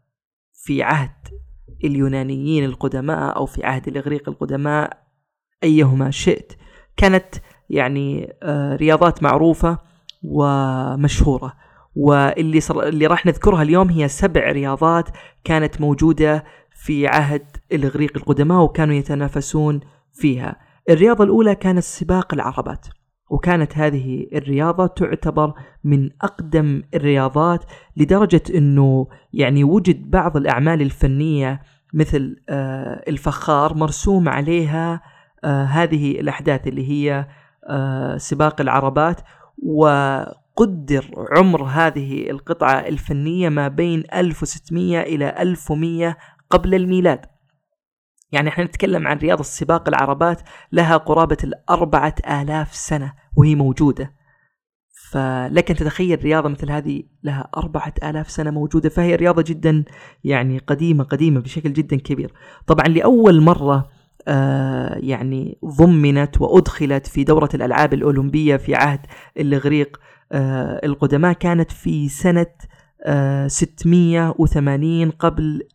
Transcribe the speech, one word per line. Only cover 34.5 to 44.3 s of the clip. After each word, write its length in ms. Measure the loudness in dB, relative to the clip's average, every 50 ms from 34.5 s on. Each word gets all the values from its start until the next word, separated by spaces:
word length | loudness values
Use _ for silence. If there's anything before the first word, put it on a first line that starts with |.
| 0 0 0 -2 -2 -4 -4 -4 -6 -8 -10 -16 _ _ _ _ _ _ -4
آه، 200 | -2 -2 0 0
هذه 560 | 0 2 2 2 2 0 0 0 -2 -2 -4
الأحداث 480 | -4 -6 -6 -4 -2 -2 -2 -2 -4
اللي 220 | -6 -6 -6 -6 -4
هي، 380 | -4 -2 -2 -2 -2 -4 -6 -8 -14 _ _ _ _ _ -12 -8
آه، 480 | -6 -4 -4 -4 -4 -4 -6 -6 -6
سباق 440 | -8 -8 -6 -2 0 0 0 0 -2
العربات، 600 | -2 0 0 0 0 0 0 0 0 0 -2 -4 -10 -18 -20 _ -20 _ _ -10 -6
وقدر 1400 | -2 2 4 4 4 4 4 0 -2 -2 -6 -8 -12 -16 -20 _ _ _ 0 0 0 0 -6 -4 -2 -2 -2 -2 -6 -12 -14 -6 2 4
عمر 260 | 6 6 6 4 2 -2
هذه 680 | -2 0 0 0 0 0 -4 -6 -6 -8 -8 -6 -8
القطعة 440 | -8 -10 -6 -8 -4 0 2 2 2
الفنية 760 | 0 -2 -4 -6 -6 -4 -4 -4 -4 -2 -2 -2 -2 0 0
ما 180 | 0 0 -2
بين 360 | -2 -2 -2 -2 0 -2 -4 -4 -4 -2
ألف 280 | -2 0 0